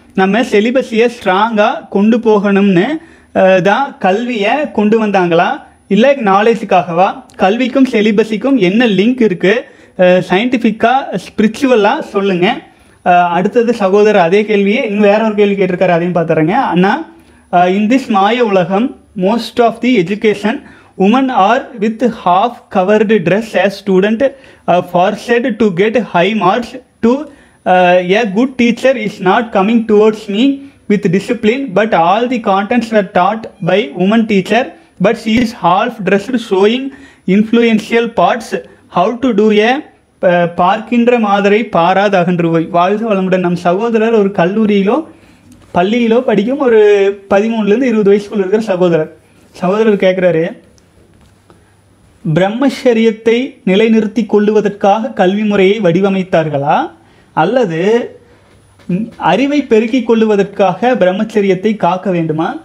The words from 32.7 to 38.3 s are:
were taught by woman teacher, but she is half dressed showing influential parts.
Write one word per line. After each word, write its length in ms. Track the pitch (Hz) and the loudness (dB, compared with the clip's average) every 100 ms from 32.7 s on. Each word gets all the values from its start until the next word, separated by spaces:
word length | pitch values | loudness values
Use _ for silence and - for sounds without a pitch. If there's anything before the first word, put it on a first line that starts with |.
| 240 233 | -2 0
were 160 | 220 185 | -2 0
taught 300 | 180 180 220 - - 170 | 0 0 -2 -10 -8 -2
by 240 | 185 277 185 | -2 -2 -2
woman 280 | 190 226 220 | 0 2 2
teacher, 400 | 202 180 220 269 - _ - | 0 0 -2 -2 -10 _ -2
but 120 | 190 226 220 | -2 -2 -2
she 80 | 226 | -2
is 100 | 220 - | -2 -2
half 280 | 175 190 247 240 180 | 0 0 -2 -4 -2
dressed 340 | 196 226 254 - | -2 -2 -6 -2
showing 400 | 190 208 254 269 - - _ - | 0 2 0 -6 -14 -20 _ 0
influential 800 | 202 214 233 233 214 - 233 233 208 | 0 2 2 2 0 0 -2 -2 0
parts. 460 | 180 | 0